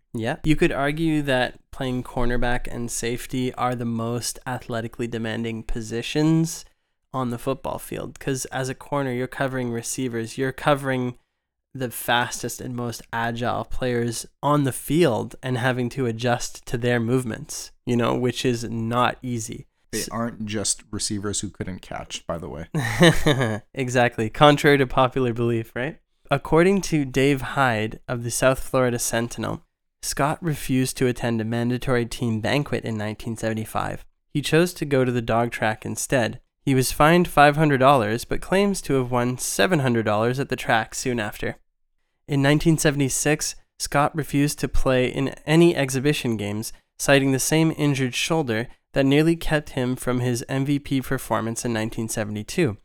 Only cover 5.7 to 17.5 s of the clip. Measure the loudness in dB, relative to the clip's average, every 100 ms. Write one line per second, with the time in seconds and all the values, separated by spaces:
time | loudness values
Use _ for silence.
5.7 | -4 -4 -6 -4 2 4 4 2 -4 -14
6.7 | _ _ _ _ -6 -4 -4 -4 -4 -6
7.7 | -8 -8 -10 -10 -10 -6 -4 -4 -6 -6
8.7 | -8 -6 -4 -2 -4 -6 -4 -4 -2 -4
9.7 | -6 -6 -6 -4 -4 -6 -4 -4 -2 2
10.7 | 2 0 -2 -2 -6 _ _ _ _ _
11.7 | -8 -8 -6 0 2 2 -4 -8 -8 -8
12.7 | -6 -6 -8 -8 -4 -4 -2 -2 -2 -2
13.7 | -2 0 0 0 -4 -8 _ 2 4 4
14.7 | -2 0 4 4 2 -4 -8 -4 0 0
15.7 | 0 -2 -2 -2 0 0 0 -2 -10 -6
16.7 | -2 0 2 2 0 0 -6 -10